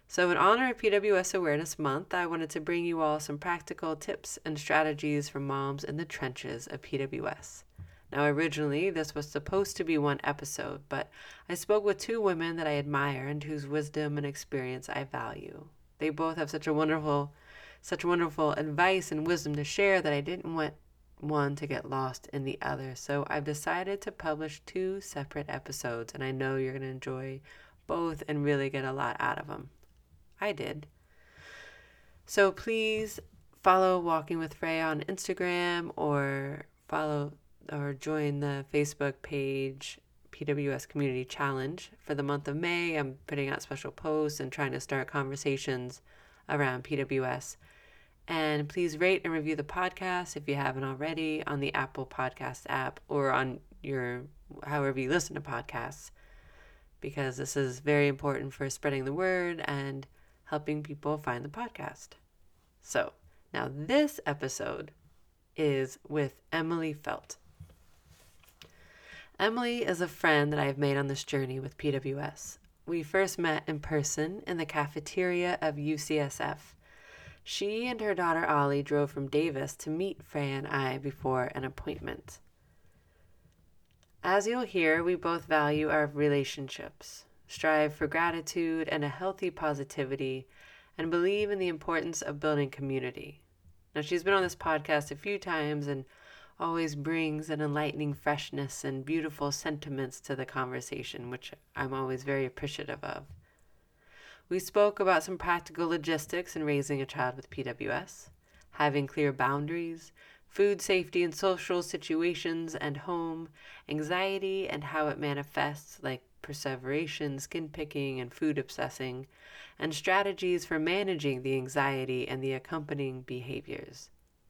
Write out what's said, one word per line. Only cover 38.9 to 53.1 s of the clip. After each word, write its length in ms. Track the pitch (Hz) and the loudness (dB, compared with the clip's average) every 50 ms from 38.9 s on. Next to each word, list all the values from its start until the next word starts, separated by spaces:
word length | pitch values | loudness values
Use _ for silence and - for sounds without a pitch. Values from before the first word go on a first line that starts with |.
| - - 143 139 135 - | 2 0 -2 -2 -2 -4
page 800 | - - 147 143 139 135 135 135 135 135 135 139 - - - - - _ _ _ - - | -6 -6 -2 -2 0 0 0 0 -2 -2 -4 -6 -10 -12 -12 -14 -18 _ _ _ -20 -20
P 120 | - - 147 | -12 -6 -2
W 260 | 147 143 147 143 139 135 | 0 0 2 2 0 0
S 140 | 131 - | -2 -4
Community 360 | - - 143 143 135 127 127 127 | -4 -2 0 2 2 2 0 -2
Challenge. 680 | 131 - - 143 139 135 131 131 139 165 185 - - - - | -4 -2 -2 0 0 2 0 0 -2 -4 -6 -10 -14 -18 -12
For 160 | - - 151 | -8 -4 -2
the 80 | 139 143 | 0 0
month 260 | 139 143 143 143 143 | 0 0 0 0 -2
of 80 | 143 | -2
May, 400 | 151 175 175 175 170 175 170 160 | -2 0 0 0 2 0 0 0
I'm 220 | 151 143 135 131 - - | 0 0 -2 -4 -8 -10
putting 240 | - 147 143 139 135 | -6 -4 -2 -2 0
out 100 | 139 139 | -2 -4
special 300 | - - 139 139 - 143 | -4 -6 -8 -8 -6 -8
posts 500 | - - - 156 151 156 151 147 147 - | -10 -6 -2 0 2 2 2 2 0 -2
and 100 | 139 131 | -4 -4
trying 220 | 135 - 143 135 131 | -2 -2 -2 -2 -2
to 80 | 135 | -4
start 260 | 131 - 139 135 131 | -4 -2 -2 -2 -2
conversations 920 | - - 147 135 135 139 139 - 147 139 135 - - 131 127 123 123 123 - - - - - - - - - - - | -2 -2 -2 -2 -2 -4 -2 0 0 0 0 0 -2 -2 -2 -2 -6 -8 -12 -16 -20 -20 -20 -20 -20 -20 -16 -6 -2
around 340 | 147 147 147 131 127 127 131 | 0 2 2 2 2 0 -2
P 140 | - 151 | -2 -2
W 300 | 135 135 135 135 135 131 | 0 0 0 0 0 0
S. 320 | 127 127 131 135 - - - - - - - - - - - - - _ _ - | 0 0 -2 -4 -8 -14 -16 -18 -20 -20 -20 -20 -20 -20 -20 -20 -20 _ _ -6
And 440 | - 170 160 156 151 151 147 147 147 | -2 0 2 2 2 2 2 0 0
please 260 | - 185 175 170 156 | 0 0 2 2 2
rate 240 | 151 180 185 190 175 - | 4 4 6 6 4 2
and 120 | 170 165 | 0 0
review 200 | 160 151 156 160 | 0 0 0 0
the 100 | 151 143 | 0 -2
podcast 720 | 147 - 180 180 185 180 - 190 185 180 180 180 175 - | -4 -2 -2 0 -2 -2 -2 -2 -2 0 -2 -2 -4 -6
if 140 | 151 147 143 | -6 -2 -2
you 60 | 139 | 0
haven't 300 | 139 139 139 131 135 135 | 2 2 0 0 0 -2
already 600 | 135 135 131 147 160 165 160 160 156 156 151 - | -4 -2 -2 -2 -2 -2 -2 -2 0 -2 -2 -2
on 140 | - 147 139 | -2 -2 0
the 140 | 139 - - | 0 0 2
Apple 320 | - 135 131 - - 135 | 0 0 0 -2 -6 -6
Podcast 560 | - - - 131 127 - - 131 123 127 - - - | -6 -4 -2 -2 -2 -4 -4 -6 -8 -8 -8 -6 -2
app 300 | 135 131 131 131 - - - | -2 -2 -2 -2 -4 -8 -6
or 260 | - | -2